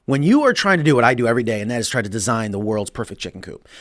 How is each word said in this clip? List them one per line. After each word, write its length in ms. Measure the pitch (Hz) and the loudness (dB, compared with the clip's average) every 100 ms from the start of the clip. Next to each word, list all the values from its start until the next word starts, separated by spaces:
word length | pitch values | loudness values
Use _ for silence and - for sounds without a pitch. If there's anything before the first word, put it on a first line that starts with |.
When 180 | - 139 | -2 0
you 200 | 156 285 | 4 4
are 100 | 277 | 4
trying 240 | - 196 180 | 2 0 2
to 80 | |
do 100 | 151 | 4
what 100 | 127 | 4
I 100 | 117 | 4
do 120 | 123 117 | 2 2
every 160 | 120 | 0
day, 200 | 117 104 | 0 -4
and 80 | 107 | -4
that 100 | 120 | -4
is 80 | 107 | -2
try 140 | 127 | -4
to 60 | 104 | -4
design 420 | 107 104 113 107 | -4 -2 -2 -4
the 80 | 98 | -4
world's 320 | 104 107 101 | -4 -4 -4
perfect 280 | - 110 101 | -8 -10 -10
chicken 200 | 90 92 | -12 -12
coop, 260 | 95 - _ - | -16 -18 _ -20